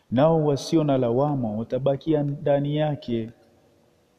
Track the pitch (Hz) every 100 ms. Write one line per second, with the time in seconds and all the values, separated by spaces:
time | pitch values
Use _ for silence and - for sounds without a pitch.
0 | - 123 156 165 147 139 - 165 151 135
1 | 120 123 147 139 113 107 117 127 139 139
2 | 160 151 143 143 143 143 143 147 151 139
3 | - 113 110 - _ _ _ _ _ _
4 | _